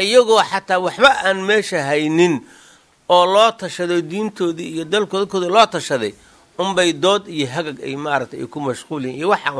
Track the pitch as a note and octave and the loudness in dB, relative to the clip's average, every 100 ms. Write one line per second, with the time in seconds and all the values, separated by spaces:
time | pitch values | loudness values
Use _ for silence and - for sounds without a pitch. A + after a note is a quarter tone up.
0 | G3 B3 A#3 A3 - F#3+ - F#3 F3+ D3+ | 4 4 6 4 2 -2 -2 -2 0 4
1 | C4 - F#3 F#3+ F#3+ G#3+ G3 F3 C#3 D3+ | 4 4 0 0 0 0 0 -4 0 0
2 | D3+ D#3+ F3 C#3 - - - _ _ _ | 2 4 4 2 -6 -20 -20 _ _ _
3 | - F3 F3 G3 A3+ A3 F#3 - F3 F3 | 0 2 4 4 2 0 -10 -6 -2 -2
4 | D3+ F#3 G#3+ G#3 F3 D#3+ F3 D#3+ D#3+ G3+ | -2 -6 -8 -4 -4 -4 -8 -8 -4 -2
5 | G3+ F#3+ G3+ G3 F3 G3+ G#3+ E3+ C3 C#3 | -2 -4 -4 -2 2 2 2 0 -4 -2
6 | G#2+ - _ _ _ - F#3 F3+ F3 D3+ | -4 -8 _ _ _ -6 -2 0 0 2
7 | F3 G3+ G3 D#3+ C3+ C#3+ D#3 C3+ C3+ C3+ | 0 0 -2 -6 -4 -4 -8 -8 -10 -8
8 | D3+ C#3 A#2 A2+ B2 D3+ C#3 A#2 - D3+ | -4 -4 -4 -8 -10 -6 -6 -6 -8 -8
9 | B2+ C3 E3+ G#3 D3 | -8 -6 -2 -2 -2